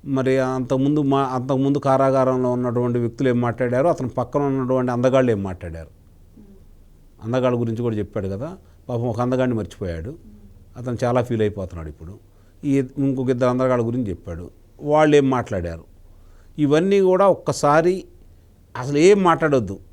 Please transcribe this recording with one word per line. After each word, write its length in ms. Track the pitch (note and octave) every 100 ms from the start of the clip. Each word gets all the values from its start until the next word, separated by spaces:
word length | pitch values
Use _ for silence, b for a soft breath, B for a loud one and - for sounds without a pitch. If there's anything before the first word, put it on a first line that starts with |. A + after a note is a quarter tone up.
మరి 340 | C#3 C3 C3 C3
అంతకుముందు 600 | B2+ C3 B2+ C3 C#3 D3+
మా-, 260 | C#3 C3+ C3+
అంతకుముందు 500 | B2+ C3 C3+ C#3 C#3+
కారాగారంలో 720 | C#3 C3 C3+ C3 C3 C3 B2+
ఉన్నటువంటి 480 | B2 B2 A#2 B2 A#2+
వ్యక్తులు 300 | A#2+ A#2+ C3+
ఏం 120 | A#2+
మాట్లాడారు, 460 | A#2+ A2+ B2+ B2 E3
అతని 220 | D#3 B2+
పక్కన 320 | - B2 D3
ఉన్నటువంటి 500 | C#3+ C3+ B2+ C3 B2
అందగాళ్ళు 400 | B2 B2+ C3 B2+
ఏం 120 | G#2
మాట్లాడారు, 600 | G2 F2 F2 E2 D#2 - - - - - - - - - - - - -
అందగాళ్ళ 360 | A2 B2+ B2+ B2
గురించి 220 | A#2 A2+
కూడా 140 | A#2+
చెప్పాడు 320 | G#2+ G2 A2 F#2+
కదా. 300 | G2 D3+ F#3+ b b -
పాపం 180 | A#2+ A#2+
ఒక 140 | A2
అందగాడిని 360 | B2 B2+ B2+ A2+
మర్చిపోయాడు, 580 | F#2+ - F#2+ E2 E2+ - - - - - - -
అతను 200 | B2 A#2+
చాలా 180 | A#2+ B2
ఫీల్ 200 | A#2+ A2+
అయిపోతున్నాడు 480 | G#2+ G#2 F#2 F2 D#2
ఇప్పుడు. 240 | D2 D#2+ G2+ _ b b _
ఈ 200 | D3 C#3 C3 -
ఇంకొక 320 | C#3 C3 B2+
ఇద్దరు 200 | B2 B2
అందగాళ్ళ 380 | B2 C3 B2 A#2
గురించి 220 | B2 G#2+
చెప్పాడు, 420 | F2 - E2+ F2 - - -
వాళ్ళు 340 | C#3 D3+ D#3
ఏం 140 | D3 C3+
మాట్లాడారు, 540 | B2+ A#2 G2 E2+ E2 - - - b b b b -
ఇవన్నీ 400 | C#3+ D3+ F#3+ G3+
కూడా 280 | F#3 F#3 G3
ఒక్కసారి 760 | - - C#3 C#3+ D3+ F3 F#3 - - - - - - _ B2
అసలు 200 | B2+ C#3+
ఏం 260 | F3 G3+
మాట్లాడొద్దు. 560 | F3+ D#3 D#3 C3+ F#2+ F#2+ -